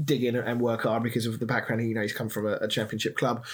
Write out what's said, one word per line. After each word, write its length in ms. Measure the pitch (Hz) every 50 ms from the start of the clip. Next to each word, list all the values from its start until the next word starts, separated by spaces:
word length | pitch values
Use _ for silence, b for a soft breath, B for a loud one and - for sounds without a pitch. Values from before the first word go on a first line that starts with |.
| 151
dig 180 | 143 147 117 123
in 120 | 120 117
and 240 | 123 - 107 120 120
work 220 | 120 120 113 113 -
hard 200 | 117 110 113 117
because 240 | 120 117 120 110
of 140 | 117 110 110
the 60 | 120
background. 400 | 113 123 117 - - 120 113 120
You 80 | 113 110
know, 60 | 113 104
he's 100 | 104 -
come 140 | - 117 107
from 160 | - 113 104
a, 60 | 107 104 -
a 80 | - 110
championship 480 | - 127 110 107 - 107 - - -
club. 280 | - 151 123 120 120 B B